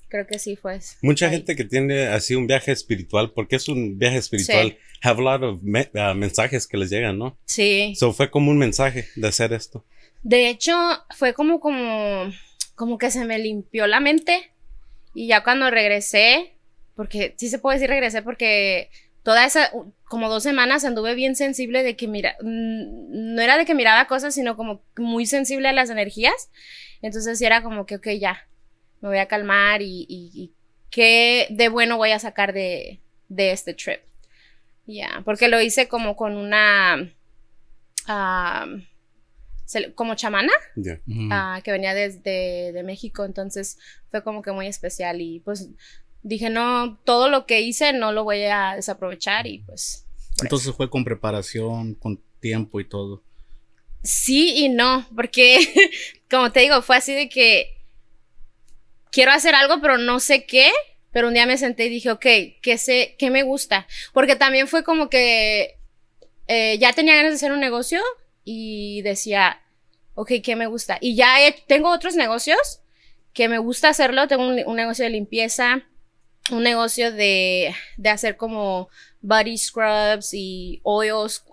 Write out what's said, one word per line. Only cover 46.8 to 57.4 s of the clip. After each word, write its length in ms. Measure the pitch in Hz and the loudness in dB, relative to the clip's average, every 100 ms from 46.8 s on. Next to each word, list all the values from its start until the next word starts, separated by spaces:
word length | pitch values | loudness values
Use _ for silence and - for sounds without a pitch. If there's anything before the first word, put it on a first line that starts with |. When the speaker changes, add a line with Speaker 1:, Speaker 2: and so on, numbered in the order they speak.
| 240 214 | -4 -4
Speaker 1:
todo 240 | - 240 262 | 0 2 4
lo 160 | 269 262 | 2 2
que 140 | 220 | 0
hice 300 | 226 233 294 | 0 0 0
no 180 | 262 220 | 2 -2
lo 120 | 214 | -2
voy 180 | 214 208 | -2 -2
a 300 | 208 202 190 196 | 0 0 -2 -4
desaprovechar", 720 | 196 190 185 175 196 214 240 | -8 -8 -10 -6 -4 -2 -4
y, 140 | 98 | -12
pues, 440 | - - - - - - - - | -16 -12 -10 -10 -14 -12 -6 -4
por 100 | - | -2
Speaker 3:
Entonces 220 | 139 131 | -2 -2
Speaker 1:
eso. 80 | 127 | -6
Speaker 3:
fue 140 | 131 | -4
con 140 | 135 | -4
preparación, 880 | 117 110 107 107 95 113 113 117 113 | -4 -6 -6 -6 -6 -6 -6 -6 -8
con 260 | 107 110 98 _ _ | -8 -10 -10 _ _
tiempo 400 | 113 110 104 101 | -6 -6 -6 -8
y 40 | |
todo. 380 | 95 101 98 98 _ - - - _ _ - - | -10 -10 -10 -14 _ -20 -20 -20 _ _ -16 -8
Speaker 1:
Sí 500 | - - - 269 339 269 | 0 2 4 4 4 4
y 40 | 277 | 2
no, 360 | 240 247 262 - | 4 2 0 -2
porque, 440 | 226 240 247 247 254 | -6 0 6 8 8
<laughs> 720 | 320 - 370 - - - - | 6 6 4 2 -14 -16 -2
como 200 | 262 240 | 0 4
te 80 | 262 | 4
digo, 220 | 277 277 | 6 4
fue 140 | - 254 | 4 4
así 180 | 277 | 4
de 140 | 277 285 | -2 -2
que 460 | 262 | 2